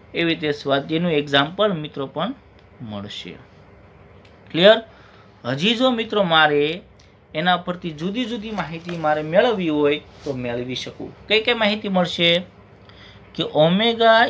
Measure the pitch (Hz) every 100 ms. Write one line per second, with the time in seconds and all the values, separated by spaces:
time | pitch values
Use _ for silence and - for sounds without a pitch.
0 | - - 170 165 156 147 143 139 135 160
1 | 175 151 143 139 143 180 208 170 151 143
2 | 135 147 185 285 - - - - 113 104
3 | 101 - 92 76 - - - - - -
4 | - - - - - 151 190 226 - -
5 | - - - - 117 135 196 233 262 233
6 | 226 208 190 160 156 147 147 175 - -
7 | - _ _ 156 180 180 180 175 175 151
8 | 175 208 226 233 214 208 156 165 175 170
9 | 151 151 156 180 247 208 170 147 147 147
10 | - - 151 127 123 120 123 123 - -
11 | 113 - - 214 214 220 214 214 208 190
12 | 175 - 170 170 185 - - - - -
13 | - - - - - 139 160 185 233 226
14 | 226 226 247